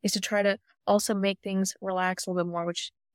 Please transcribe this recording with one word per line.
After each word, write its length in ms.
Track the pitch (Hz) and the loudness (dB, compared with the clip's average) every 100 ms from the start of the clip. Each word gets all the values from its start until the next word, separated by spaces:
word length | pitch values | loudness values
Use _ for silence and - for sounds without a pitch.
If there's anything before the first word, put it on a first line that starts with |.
is 80 | 208 | -2
to 60 | 208 | -2
try 240 | - 208 | -2 2
to 140 | 202 196 _ _ - | 2 0 _ _ 2
also 280 | 208 - | 2 4
make 260 | 202 196 196 | 0 0 -2
things 340 | - 190 190 - | -2 -2 -2 -4
relax 460 | 190 185 185 185 - | -4 0 0 -2 -2
a 60 | |
little 120 | 180 | -2
bit 80 | 175 | -2
more, 140 | 170 170 | -2 -4
which 260 | 175 - _ _ | -6 -8 _ _